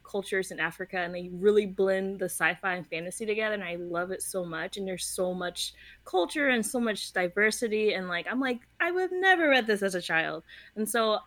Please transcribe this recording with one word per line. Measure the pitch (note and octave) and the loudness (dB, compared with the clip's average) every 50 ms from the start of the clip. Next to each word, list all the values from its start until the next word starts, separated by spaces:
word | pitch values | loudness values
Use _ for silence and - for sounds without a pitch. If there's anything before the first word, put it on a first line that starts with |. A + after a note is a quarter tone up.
| - | -14
cultures | - - G3+ F#3+ - G#3+ F#3+ F#3+ - | -8 -6 -6 -4 -2 -2 -2 -2 -2
in | F#3 - | -4 -4
Africa, | D#3 E3+ - - F#3+ - - F#3 | -4 -4 -4 -6 -10 -6 -4 -4
and | F3 F3 F3+ | -4 -4 -4
they | F3+ F3+ F3+ F3+ | -6 -8 -8 -4
really | F3 F#3 G#3 G#3 G#3+ G#3+ | 2 4 6 6 6 4
blend | G3 F#3+ - G3 F#3+ F#3+ F#3+ G3 G3 G3 G3 | 2 0 0 2 2 2 2 0 -2 -4 -4
the | F#3 | -4
sci-fi | F3 - - F3+ D#3+ F3 - - F#3+ F3+ | -4 -2 0 2 0 0 0 -2 -4 -2
and | F3+ D#3+ - | -4 -6 -6
fantasy | E3+ E3 E3+ F3+ F3+ - A3+ | -6 -6 -6 -6 -8 -6 -4
together, | G#3+ G#3 G#3+ A3 G#3+ G#3+ | -4 -2 -2 0 -2 -2
and | G3+ F#3 | -4 -4
I | F3 F3 | -6 -6
love | F3 F3 F3 E3+ E3+ F3+ F#3 | -6 -6 -4 -2 -2 -2 -2
it | F#3+ - - | -4 -6 -6
so | - - F#3+ F3+ | -6 -4 -4 -4
much. | E3+ E3 D#3+ D#3+ F#3+ - | -4 -6 -6 -6 -6 -6
And | G3+ G3 F#3+ | -6 -6 -6
there's | F#3 F3 - | -6 -6 -6
so | - - - F#3 F3+ F3+ | -6 -4 -2 -2 -2 -2
much | F#3 F3+ F3 F3 - - - - - - - - - - | -2 -4 -6 -6 -6 -8 -8 -10 -14 -20 -20 -20 -20 -10
culture | - - F#4 F4 - - D#4+ C#4+ C#4 | -2 0 0 0 0 0 0 2 4
and | B3+ A#3 G#3 | 4 2 2
so | G#3+ - B3 | 0 -2 0
much | A#3 A3+ G#3 G3 - - - | 0 0 -2 -2 -6 -6 -2
diversity, | F#3+ F3+ F3 F3 G3+ G#3 A3 G#3+ - B3 A3+ G#3 G#3+ G#3+ G#3 F3 | -2 -2 0 2 2 2 2 2 0 -2 0 0 2 2 2 2
and, | F#3 F#3 F3+ | 2 -2 -2
like, | F3 E3+ E3 F3 | -4 -4 -4 -2
I'm | G#3+ B3+ | -2 -2
like, | C4+ B3+ B3 A#3+ - _ _ - | 0 -2 -2 -4 -8 _ _ -2
"I | E4+ E4+ | -2 0
would | F4 F#4 F#4 | 2 0 0
have | F4 F#4 | 0 0
never | F#4 F#4 F#4+ F#4 E4+ E4 D4 | 2 4 6 6 6 6 6
read | C4+ B3+ A#3 A3 | 6 6 6 4
this | G#3+ G3 G3 | 2 2 2
as | G3 F#3 | 0 0
a | F3+ E3+ | -2 -2
child." | - E3+ D#3+ D#3+ D3+ D#3 D#3+ - - - - - - - | 0 2 2 2 0 -2 -6 -8 -14 -20 -20 -20 -12 -6
And | G#3 A3 G#3+ | -4 -4 0
so | - A#3+ A3 A3 G#3+ G#3 - | 2 2 2 2 2 0 2